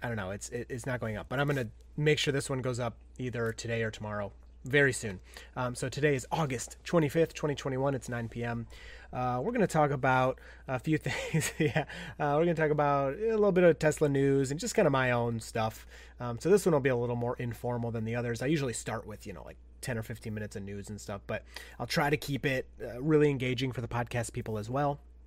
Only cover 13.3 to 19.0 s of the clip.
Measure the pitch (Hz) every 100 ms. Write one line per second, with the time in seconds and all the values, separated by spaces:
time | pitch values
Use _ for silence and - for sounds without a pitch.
13.3 | 214 202 180 175 156 156 - 151 139 139
14.3 | 139 131 147 240 - 160 135 127 120 120
15.3 | 113 - 117 110 - - - - - 120
16.3 | 113 160 196 190 147 135 120 120 120 120
17.3 | 127 120 113 123 120 117 113 110 120 120
18.3 | 117 131 160 131 - - 113